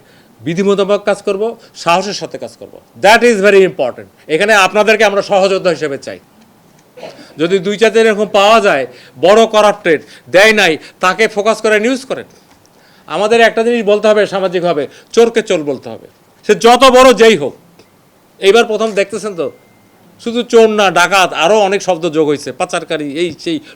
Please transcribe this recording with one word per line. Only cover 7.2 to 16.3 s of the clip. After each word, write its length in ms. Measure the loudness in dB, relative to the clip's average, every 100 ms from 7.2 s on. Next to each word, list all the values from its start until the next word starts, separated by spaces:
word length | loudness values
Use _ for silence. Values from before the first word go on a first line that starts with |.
| -20 -6
যদি 220 | -2 -2
দুই 180 | -4 0
চার 160 | 0
দিন 120 | 2 0
এরকম 200 | 0 -2
পাওয়া 360 | 0 4 4
যায়, 260 | 2 0 -4 -12 -20 -2
বড় 240 | 2 4 4
করাপ্টেড, 560 | 2 2 0 -2 -2 -4 -20 -2
দেয় 240 | 2 4
নাই, 240 | 4 0 -2 -8 _
তাকে 280 | -4 -2 -2
ফোকাস 340 | -2 -2 -2
করে 180 | -2 -2
নিউজ 260 | -2 -6 -8
করেন। 200 | -12 -12 _ _ _ _ _ _ _ -10
আমাদের 340 | -4 0 2
একটা 220 | 2 0
জিনিস 220 | -2 -2 0
বলতে 220 | 0 2
হবে 200 | 0 0
সামাজিকভাবে, 600 | -2 -4 -2 -2 -4 -6 -12 _
চোরকে 300 | 0 0 0
চোর 220 | -4 -4
বলতে 260 | -4 -8 -10
হবে, 180 | -18 -20 _ _